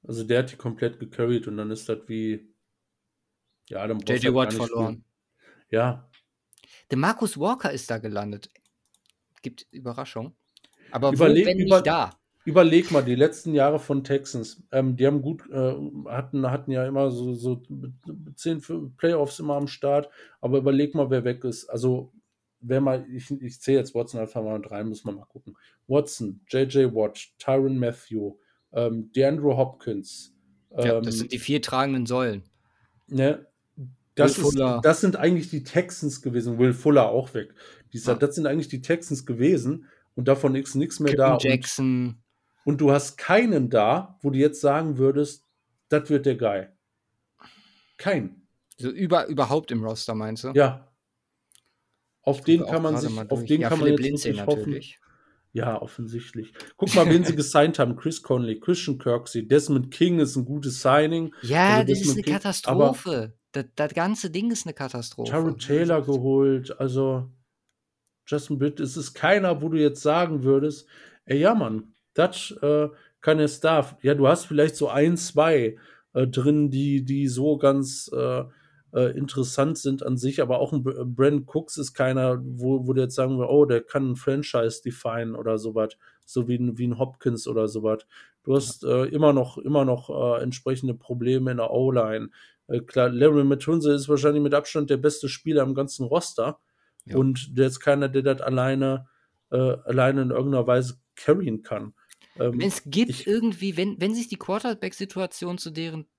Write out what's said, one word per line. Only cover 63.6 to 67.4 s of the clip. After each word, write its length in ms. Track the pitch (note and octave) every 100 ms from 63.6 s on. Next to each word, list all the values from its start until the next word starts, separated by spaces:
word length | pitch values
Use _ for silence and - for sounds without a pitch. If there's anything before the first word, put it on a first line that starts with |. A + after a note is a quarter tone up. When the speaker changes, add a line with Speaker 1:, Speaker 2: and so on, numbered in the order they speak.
| A#2+ -
Speaker 2:
das 180 | D3+ -
ganze 340 | F3 A3 F#3
Ding 220 | E3 A3+
ist 160 | A#3 E3+
eine 80 | D3
Katastrophe. 580 | C3+ B2 A#2 - A#2
Speaker 1:
Jared 260 | C#3+ E3 C#3 -
Speaker 2:
Wie 80 |
Speaker 1:
Taylor 300 | D3 E3+ D#3+
Speaker 2:
gesagt. 20 | C3
Speaker 1:
geholt, 760 | C3+ C3 C3+ C#3 C3+ C3 -
also 520 | C3+ C3 C3+ C3 B2+ _